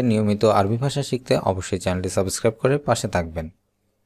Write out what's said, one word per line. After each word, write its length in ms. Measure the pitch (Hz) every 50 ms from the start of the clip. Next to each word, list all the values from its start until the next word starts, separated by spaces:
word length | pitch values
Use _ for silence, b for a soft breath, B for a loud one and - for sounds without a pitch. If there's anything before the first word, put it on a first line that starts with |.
| 127
নিয়মিত 400 | 120 110 107 107 104 104 104 - 110 101
আরবি 200 | 101 98 98 117
ভাষা 240 | 117 139 139 - 143 135
শিখতে 300 | - 131 123 - - 131 127 -
অবশ্যই 320 | - 95 95 90 - 104 90
চ্যানেলটি 280 | - 95 90 92 92 92
সাবস্ক্রাইব 460 | - 104 95 95 - - - 117 - -
করে 160 | - 127 139 147
পাশে 280 | 147 - 117 - -
থাকবেন। 380 | 104 - 90 85 82 80 85 80 80 - _ _ _ _ _ _ _ _ _ _